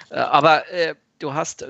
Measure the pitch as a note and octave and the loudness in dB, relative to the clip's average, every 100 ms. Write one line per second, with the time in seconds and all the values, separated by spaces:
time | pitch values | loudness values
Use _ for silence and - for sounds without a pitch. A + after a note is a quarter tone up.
0 | - - B2 D3 D#3 D3+ - F3+ E3 D3+ | -12 -4 0 4 6 4 0 -4 -4 -6
1 | _ _ D3+ C#3+ E3 - - | _ _ -8 -6 -8 -10 -14